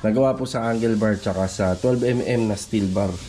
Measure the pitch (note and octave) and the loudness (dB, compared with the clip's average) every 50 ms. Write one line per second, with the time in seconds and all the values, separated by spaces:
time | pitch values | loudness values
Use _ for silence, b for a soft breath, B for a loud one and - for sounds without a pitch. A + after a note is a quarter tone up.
0 | - A2 G#2+ B2+ C3+ C3+ C3 - C3 B2 - A#2+ A2+ A#2 A#2 A2+ A2+ A#2 A2 G#2 | 2 2 2 4 4 2 2 -2 -4 -4 -4 -2 -2 0 0 0 2 2 2 2
1 | G#2+ G#2+ G#2 F#2+ - G#2+ F#2 F#2+ F#2+ F#2 - - G2+ F#2 F#2 F2+ - B2+ B2+ A#2+ | 2 2 0 0 -2 -4 -2 0 -2 -2 0 0 0 0 0 2 2 2 2 2
2 | A#2+ A#2+ B2 B2 - - B2 A#2+ A2+ G#2+ G#2 G2 - - - G#2+ G2 F#2+ F#2 G2+ | 2 0 0 0 0 0 0 0 0 0 -2 -4 -6 -2 -2 0 0 0 0 0
3 | G2+ F#2+ F2+ F2+ - | 0 -2 -4 -6 -10